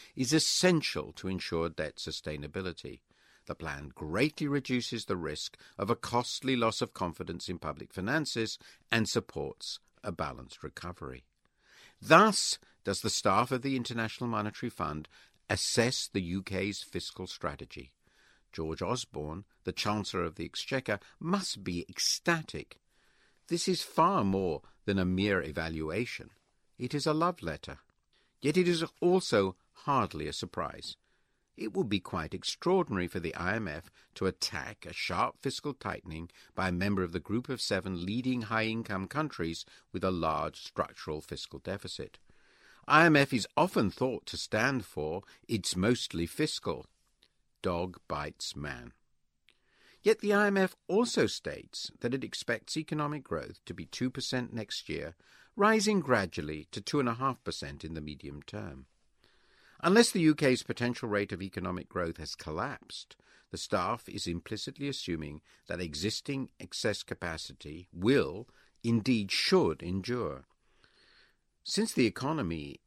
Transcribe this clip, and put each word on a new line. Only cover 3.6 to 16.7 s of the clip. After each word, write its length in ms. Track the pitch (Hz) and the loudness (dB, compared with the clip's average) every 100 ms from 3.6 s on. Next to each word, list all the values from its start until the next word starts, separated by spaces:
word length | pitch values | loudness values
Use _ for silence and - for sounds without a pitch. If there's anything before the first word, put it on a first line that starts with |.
| 80 71 73 | -6 -8 -10
greatly 520 | - 78 90 151 - 147 | -10 -4 2 0 0 -2
reduces 600 | 143 131 127 - 117 - | -2 0 -2 -2 -6 -4
the 100 | 92 | -4
risk 400 | 78 76 - - - - | -4 -6 -8 -12 -14 -6
of 100 | 101 | -2
a 80 | 117 | -2
costly 580 | - 120 123 - 131 | 0 0 0 -2 0
loss 280 | 127 113 - | 2 2 0
of 100 | 120 | -4
confidence 560 | - 90 78 85 87 - | -2 -4 -4 -8 -8 -6
in 100 | 87 | -6
public 360 | 80 78 - | -6 -8 -8
finances 640 | - 95 151 147 120 110 - - - - | -6 -2 0 0 -2 -4 -6 -14 -14 0
and 160 | 113 107 | 2 4
supports 680 | 117 - - 71 - - - _ _ | 0 -2 -4 -6 -8 -12 -12 _ _
a 80 | - | -8
balanced 500 | 85 78 62 64 - | -4 -6 -6 -14 -14
recovery. 640 | 73 - 85 90 69 64 - _ _ _ _ - - - | -14 -12 -12 -10 -12 -12 -18 _ _ _ _ -20 -20 -6
Thus 560 | 107 165 214 185 - - _ _ | 8 10 10 6 0 -2 _ _
does 160 | - 98 | -4 -2
the 80 | 110 | 0
staff 420 | - 104 98 123 | 2 4 6 4
of 120 | 131 | 2
the 120 | 139 | 0
International 540 | 131 120 117 113 - 123 | -2 -2 -2 -4 -4 -2
Monetary 400 | 110 104 - 123 | -2 -2 -4 -8
Fund 400 | - 80 76 76 - - _ - | -4 -4 -4 -8 -16 -20 _ -2
assess 640 | 95 - - 120 - - | 0 0 2 4 2 -2
the 80 | 101 | -2
U 220 | 87 95 | -2 -2
K's 400 | 92 95 98 | -2 -2 -2